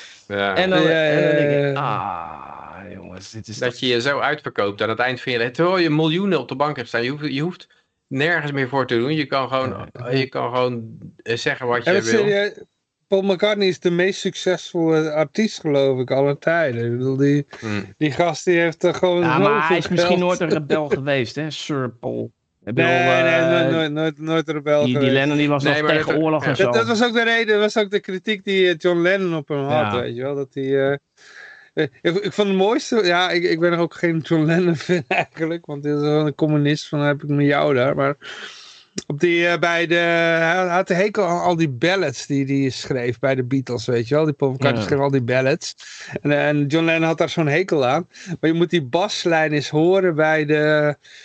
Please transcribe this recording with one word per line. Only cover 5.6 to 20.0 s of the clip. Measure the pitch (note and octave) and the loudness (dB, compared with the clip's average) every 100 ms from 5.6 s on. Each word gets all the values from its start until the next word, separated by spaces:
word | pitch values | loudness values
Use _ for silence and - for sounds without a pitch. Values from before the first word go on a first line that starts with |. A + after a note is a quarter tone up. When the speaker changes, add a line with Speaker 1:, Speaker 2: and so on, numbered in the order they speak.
| F3 F#3+ | 0 2
Speaker 1:
je | E3+ | 2
miljoenen | D3+ D#3+ E3 G3+ E3 | 2 2 0 0 -2
op | A#2+ | -2
de | C3+ | -2
bank | D3 C3+ | -2 -4
hebt | A2+ | -4
staan. | A#2 | -2
Je | A#2+ | -2
hoeft, | D3 D3+ | -4 -6
je | C3+ | -4
hoeft | D#3+ F3+ - _ _ _ _ | -4 -6 -16 _ _ _ _
nergens | C3+ D#3 E3+ D3 | -2 0 0 -2
meer | C#3 B2+ | -4 -2
voor | C#3 B2+ | -2 0
te | A#2+ | 0
doen. | B2+ D#3 | 0 -2
Je | C3 | -2
kan | C3+ B2 | -2 -2
gewoon, | C3 C3 A#2+ - | -2 -2 -6 -12
Speaker 2:
Ja. | - A#2+ | -12 -4
Speaker 1:
je | C3 C3 | -2 -2
kan | C3+ B2 | -4 -4
gewoon, | B2+ B2+ A#2+ A2+ A2 - - | -2 -2 -2 -10 -16 -20 -14
eh, | - A#2 | -8 -4
zeggen | D3 C3+ B2 | -2 -4 -2
wat | A#2+ A#2+ | -2 2
Speaker 3:
Ja, | |
Speaker 1:
je | F#3+ | 0
Speaker 3:
maar | G#3+ | 2
Speaker 1:
wil. | A3+ | 2
Speaker 3:
serieus, | G#3 G3+ G3+ - - _ _ _ _ | 2 2 -2 -6 -18 _ _ _ _
Paul | G3 | 0
McCartney | G3 F3+ G#3 G#3 F#3+ | 2 2 0 2 0
is | F3 | 0
de | F#3 | 0
meest | F3 F#3+ F#3+ | 2 2 0
succesvolle | F#3+ - F#3 F3 - F3 E3 D#3+ D#3 | -6 -4 -2 -2 -2 -2 2 2 2
artiest, | D3+ D3+ - A3 - | 0 -2 0 -2 -2
geloof | D#3+ C#3 C#3 C3 | 0 2 2 2
ik, | B2 | 0
aller | C3 C#3+ C#3+ | 0 0 0
tijden. | - E3+ D#3 A#2 A#2 | 0 0 0 -2 -2
Ik | A#2+ | -2
bedoel, | C3 C3+ | -2 2
die, | C#3+ C#3+ C#3+ - | 2 2 -2 -8
Speaker 1:
Hmm. | A2+ G#2 F#2+ - | -6 -6 -6 -4
Speaker 3:
die | D3+ | -2
gast, | B2+ F3 D#3 - | 0 0 0 0
die | E3+ | 2
heeft | E3+ D#3 | 2 0
er | F3 | 0
gewoon | - F#3 F3 | 2 2 2
Speaker 2:
Ja, | E3+ C3+ | 2 2
maar | - | 2
Speaker 3:
zoveel | D3 D#3+ | 2 2
Speaker 2:
hij | F3 | 0
is | - | 0
misschien | F3 | 0